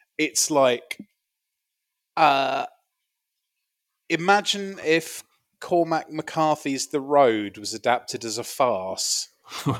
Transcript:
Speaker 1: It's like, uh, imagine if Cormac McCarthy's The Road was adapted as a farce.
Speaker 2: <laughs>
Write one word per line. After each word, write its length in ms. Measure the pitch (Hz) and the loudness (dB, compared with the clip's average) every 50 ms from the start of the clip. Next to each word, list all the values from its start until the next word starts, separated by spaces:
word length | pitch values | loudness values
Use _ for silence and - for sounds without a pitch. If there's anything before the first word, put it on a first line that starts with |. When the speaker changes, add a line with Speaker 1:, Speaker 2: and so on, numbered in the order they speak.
| _ _ _ - | _ _ _ -4
Speaker 1:
It's 320 | 156 135 - - - - | -4 -2 0 -2 -2 2
like, 480 | 156 139 135 127 120 120 - - - - - _ _ _ _ _ _ _ _ _ _ _ _ _ _ _ _ _ _ _ _ _ - | 2 4 4 4 2 0 -4 -10 -14 -14 -16 _ _ _ _ _ _ _ _ _ _ _ _ _ _ _ _ _ _ _ _ _ 0
uh, 500 | 165 160 147 139 139 135 131 131 135 131 - _ _ _ _ _ _ _ _ _ _ _ _ _ _ _ _ _ _ _ _ _ _ _ _ _ _ _ - | 4 4 4 4 4 0 0 -2 -4 -6 -8 _ _ _ _ _ _ _ _ _ _ _ _ _ _ _ _ _ _ _ _ _ _ _ _ _ _ _ -4
imagine 720 | 165 160 170 190 202 208 208 - - 202 196 196 196 - 104 | -4 -2 2 2 2 2 2 0 -4 -4 -6 -10 -10 -6 0
if 380 | 151 160 165 160 - - - - _ _ _ _ _ _ - | 2 2 2 0 -4 -14 -16 -16 _ _ _ _ _ _ -14
Cormac 500 | - - 180 170 165 160 165 156 - - | -6 0 0 0 2 2 0 -4 -4 -6
McCarthy's 800 | 156 156 151 - - 165 156 156 151 151 - 143 135 127 - - | -8 -8 -8 -4 0 2 2 2 2 0 0 -4 -2 -4 -4 -2
The 120 | - 143 | -4 -4
Road 580 | 135 139 147 143 139 120 110 107 104 101 95 107 | -2 2 6 6 6 6 6 2 -2 -4 -8 -10
was 160 | 104 98 110 | -10 -10 -8
adapted 500 | 107 - 123 123 120 - - - 113 110 | -4 0 0 0 0 0 -6 -10 -8 -8
as 140 | 113 101 117 | -6 -6 -8
a 60 | 117 | -8
farce. 840 | - - - 135 123 110 92 92 95 95 - - - - - - - | -6 -2 0 0 2 0 0 -4 -6 -6 -6 -4 -4 -4 -4 -6 -8
Speaker 2:
<laughs> 340 | _ _ _ - - - - 143 120 - | _ _ _ -16 -12 -6 -4 -4 -2 0